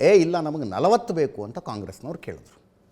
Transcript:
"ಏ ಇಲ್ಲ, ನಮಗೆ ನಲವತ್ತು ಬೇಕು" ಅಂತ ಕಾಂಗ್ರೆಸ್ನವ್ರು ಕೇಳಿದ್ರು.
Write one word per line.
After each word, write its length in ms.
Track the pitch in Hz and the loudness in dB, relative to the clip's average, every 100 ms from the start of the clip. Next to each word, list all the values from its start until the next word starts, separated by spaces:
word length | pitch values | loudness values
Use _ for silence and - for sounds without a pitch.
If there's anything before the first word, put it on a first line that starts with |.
"ಏ 120 | 151 | 6
ಇಲ್ಲ, 280 | 202 165 175 | 6 6 0
ನಮಗೆ 280 | 156 151 117 | -2 -4 -6
ನಲವತ್ತು 460 | 92 170 233 233 | 0 2 2 0
ಬೇಕು" 300 | 165 143 - | -2 -2 -4
ಅಂತ 140 | 101 123 | -12 -12
ಕಾಂಗ್ರೆಸ್ನವ್ರು 600 | - 107 92 95 135 170 | -10 -10 -10 -14 -14 -14
ಕೇಳಿದ್ರು. 440 | - 76 - _ _ _ _ | -12 -14 -16 _ _ _ _